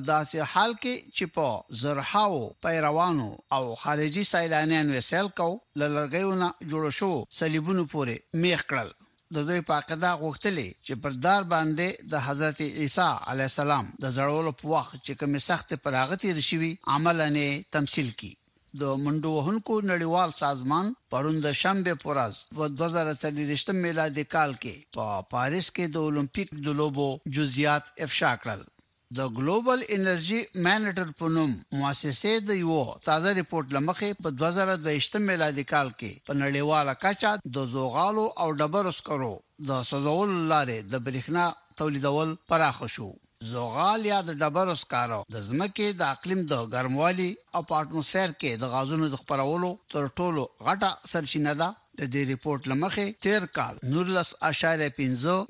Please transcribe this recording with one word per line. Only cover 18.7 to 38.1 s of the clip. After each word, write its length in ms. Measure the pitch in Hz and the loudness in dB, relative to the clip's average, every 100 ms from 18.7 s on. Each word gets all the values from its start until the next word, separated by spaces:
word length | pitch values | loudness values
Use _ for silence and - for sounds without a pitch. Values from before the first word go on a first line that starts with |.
| 139 | -4
د 20 | 139 135 | -2 0
منډو 260 | 143 156 156 | 0 0 0
وهونکو 400 | 156 143 220 208 214 202 | 0 0 0 0 0 2
نړیوال 380 | 180 165 175 175 147 | 2 2 2 2 2
سازمان 440 | 143 139 127 156 202 254 _ | 0 0 0 2 0 -4 _
پرون 260 | 127 147 160 147 | -2 0 2 0
د 20 | 139 | 2
شنبې 320 | 185 196 180 160 | 2 2 0 -2
په 60 | - | 0
ورځ 240 | 143 117 - - 135 | 0 0 -4 -10 -4
په 60 | 151 139 | -4 0
دوه 120 | 165 | 0
زره 200 | 170 156 143 | 2 0 0
څلوېښتم 560 | 156 147 147 147 - 190 170 | -4 -2 -2 -2 -2 0 0
میلادي 380 | 160 156 143 147 165 | 0 0 -2 -2 0
کال 160 | 147 123 | 0 -2
کې 140 | 120 92 - 120 | -10 -12 -12 -8
په 100 | 110 98 95 | -4 -6 -4
پاریس 340 | 123 127 175 - - | -2 0 0 -2 -2
کې 100 | 175 | -2
د 100 | 156 | 0
اولمپیک 500 | 151 147 143 - 190 151 143 | 0 0 0 -2 -6 -4 -2
د 120 | 147 | 0
لوبو 280 | 151 139 139 131 - 139 | 0 0 -2 -2 -4 -2
جزئیات 480 | 147 131 147 147 - - 151 | 0 2 4 2 0 -8 -6
افشا 260 | - 160 120 | 0 2 2
کړل. 200 | 120 101 - _ _ _ _ 123 | -2 -8 -10 _ _ _ _ -6
د 20 | 135 113 | -4 -2
ګلوبل 460 | 139 202 240 254 240 208 | 0 2 2 0 0 0
انرژي 440 | 190 180 160 226 233 185 175 | 2 0 0 -2 -2 0 2
مانیټر 440 | 208 214 185 175 147 | 4 2 -2 -4 -4
په 80 | 165 160 | 0 2
نوم 160 | 151 107 - 139 | 2 -2 -4 -2
مؤسسې 540 | 139 139 151 131 208 226 208 | 0 0 -2 -2 2 2 2
د 20 | 202 | 0
یوه 220 | 170 160 117 - - | 2 2 0 -2 0
تازه 260 | 156 180 196 | 2 4 2
ریپورت 280 | 170 170 131 139 | 0 -2 -2 0
له 60 | 151 | 0
مخې، 220 | 180 208 202 | 0 -2 -2
په 60 | 170 131 | -4 0
دوه 140 | 160 175 | 0 2
زره 180 | 190 185 | 2 0
دوهویشتم 460 | 156 151 - 208 208 | 0 0 0 0 2
میلادي 340 | 180 156 139 139 | 2 2 0 0
کال 160 | 151 135 - | 2 2 -2
کې 120 | 113 - - | -10 -10 -4
په 60 | 143 | 0
نړیواله 520 | 139 139 147 156 143 131 | 0 0 2 2 2 0
کچه 280 | 190 202 220 208 147 127 | 0 2 2 0 -2 -4
د 20 | 131 | -2
زوغالو 520 | 131 131 127 185 | -2 0 2 2